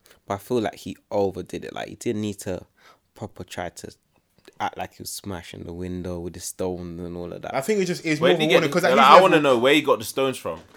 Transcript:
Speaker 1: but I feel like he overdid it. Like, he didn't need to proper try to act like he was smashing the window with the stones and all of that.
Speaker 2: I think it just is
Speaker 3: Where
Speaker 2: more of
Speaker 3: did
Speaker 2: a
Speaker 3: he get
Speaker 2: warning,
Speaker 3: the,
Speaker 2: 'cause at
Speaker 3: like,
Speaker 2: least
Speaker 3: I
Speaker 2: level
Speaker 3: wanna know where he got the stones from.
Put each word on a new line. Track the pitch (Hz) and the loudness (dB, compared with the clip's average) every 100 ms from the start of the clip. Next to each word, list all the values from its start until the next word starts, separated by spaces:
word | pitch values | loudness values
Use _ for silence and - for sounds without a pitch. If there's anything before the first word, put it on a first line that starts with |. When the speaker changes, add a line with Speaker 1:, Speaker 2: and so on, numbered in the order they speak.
| _ _ - | _ _ -10
Speaker 1:
but | |
I | 98 | -10
feel | - 123 | -4 -4
like | 101 - | -4 -6
he | 104 - - | -14 -16 -6
overdid | 104 98 90 90 87 - | -2 -2 -4 -10 -10 -10
it. | |
Like, | 53 - | -12 -12
he | - | -10
didn't | 120 107 | -6 -4
need | 107 98 | -6 -8
to | 101 90 - _ _ _ _ | -8 -10 -12 _ _ _ _
proper | - 104 - | -16 -14 -14
try | 90 - 90 | -14 -10 -10
to | - - - _ _ _ _ _ - | -12 -18 -20 _ _ _ _ _ -10
act | 104 92 | -8 -8
like | 92 | -12
he | - | -14
was | - | -14
smashing | - 101 87 87 98 | -12 -10 -12 -12 -16
the | 90 | -14
window | 85 90 90 90 87 | -12 -10 -8 -8 -10
with | 87 | -10
the | 85 | -12
stones | - - 92 90 87 85 | -12 -8 -6 -8 -10 -12
and | 87 87 | -12 -10
all | 87 | -12
of | - | -12
that. | - | -8
Speaker 2:
I | 131 | -6
think | 170 208 | -2 -2
it | |
just | 180 151 165 | -2 -4 -4
is | 151 | 0
Speaker 3:
Where | 170 | 2
Speaker 2:
more | |
of | 170 | 2
Speaker 3:
did | |
Speaker 2:
a | 156 | 4
Speaker 3:
he | |
get | |
Speaker 2:
warning, | - 151 | 4 2
Speaker 3:
the, | |
Speaker 2:
'cause | 180 | 0
at | 175 | 2
Speaker 3:
like, | 135 | 6
Speaker 2:
least | 135 | 10
Speaker 3:
I | |
Speaker 2:
level | 170 185 | 10 10
Speaker 3:
wanna | 165 | 6
know | 143 123 | 4 4
where | 131 | 6
he | 151 | 4
got | 139 110 | 4 0
the | |
stones | 110 - 135 127 | 0 -2 -2 -2
from. | 98 82 - | -8 -10 -12